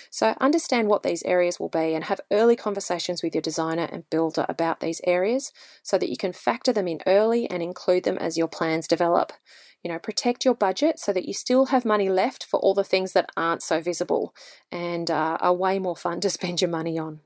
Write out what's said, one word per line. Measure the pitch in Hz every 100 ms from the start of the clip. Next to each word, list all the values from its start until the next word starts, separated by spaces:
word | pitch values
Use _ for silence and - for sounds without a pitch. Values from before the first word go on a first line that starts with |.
| -
So | - 220 -
understand | 269 311 - 240 208
what | 208
these | 175 170
areas | - 180 175 175
will | 165
be | 165 160
and | 160
have | 165 196 -
early | 208 233
conversations | 240 214 202 - 170 - 175
with | 165
your | 160
designer | 160 156 160 160 165
and | 170 -
builder | 160 160 156 -
about | - 165 -
these | 160 165
areas | - 175 196 254 - - - -
so | - 185
that | 175
you | -
can | 185
factor | - - 233 -
them | 220 180
in | 160
early | - 196 220 233 233
and | 180
include | 170 180 - 180
them | 185 185
as | 170 165
your | 160
plans | - 165 160 160
develop. | 165 170 170 - - _ - - _
You | 170
know, | 165
protect | - - 247 240
your | 262
budget | 240 196 - 311 311
so | -
that | 185
you | -
still | 196 - 254 262
have | 262
money | 233 214 190
left | 185 233 -
for | - -
all | 196
the | 190
things | 196 190 185
that | 190 -
aren't | - 165 165
so | - 160
visible | 165 170 170 165 - - - - -
and, | 175 175 170 170
uh, | 156 160 160
are | 180
way | 180 185 196
more | 185
fun | 165 175 180
to | 196
<laughs> | -
spend | 175 175
your | 175
money | 165 165 160
on. | 160 156